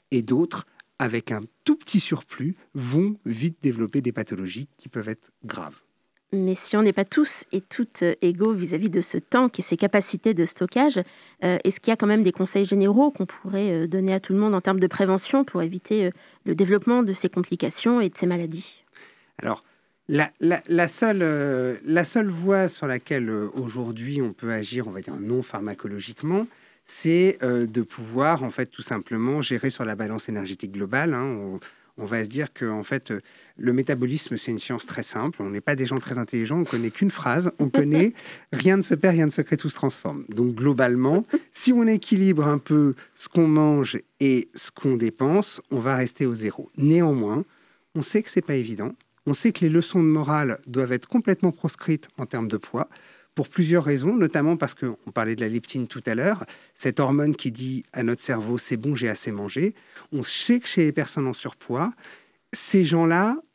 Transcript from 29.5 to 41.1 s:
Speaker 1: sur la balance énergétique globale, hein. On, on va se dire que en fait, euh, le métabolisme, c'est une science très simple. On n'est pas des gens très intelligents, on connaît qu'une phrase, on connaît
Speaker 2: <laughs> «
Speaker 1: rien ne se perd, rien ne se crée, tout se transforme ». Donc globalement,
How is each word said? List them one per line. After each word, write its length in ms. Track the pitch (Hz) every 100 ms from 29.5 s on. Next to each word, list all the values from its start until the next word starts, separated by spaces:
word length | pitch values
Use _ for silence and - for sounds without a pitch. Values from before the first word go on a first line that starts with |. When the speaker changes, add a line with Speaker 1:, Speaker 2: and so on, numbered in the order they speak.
| 123 135
Speaker 1:
sur 160 | - 113
la 100 | 104
balance 320 | 107 110 -
énergétique 440 | 107 95 98 95
globale, 420 | 98 98 131 165
hein. 100 | 127
On, 360 | 135 113 98 92 - - _ -
on 60 |
va 220 | 104 113 107
se 20 |
dire 240 | 131 147
que 140 | - 117
en 180 | 107
fait, 280 | 98 135 -
euh, 100 | 104 - - - -
le 160 | 120
métabolisme, 640 | 123 131 127 123 156 - 113
c'est 160 | -
une 80 | 110
science 260 | - 120 -
très 160 | -
simple. 400 | 107 110 139 -
On 80 | 98
n'est 120 | 101
pas 160 | 147 139
des 80 | 120
gens 120 | 135
très 200 | - 123
intelligents, 420 | 117 120 113 160
on 60 | 165
connaît 260 | 117 113
qu'une 180 | - 196
phrase, 440 | - 123 139 175 -
on 120 | 139
connaît 440 | 170 147 156 214 - -
Speaker 2:
<laughs> « 120 | - -
Speaker 1:
rien 240 | 135 135 196
ne 60 |
se 140 | - 160
perd, 200 | 190 170
rien 120 | 151
ne 40 |
se 100 | -
crée, 140 | 147 151
tout 140 | 151
se 60 | -
transforme ». 500 | 135 - 80 71 -
Donc 260 | 104 123 113
globalement, 720 | 139 127 123 123 131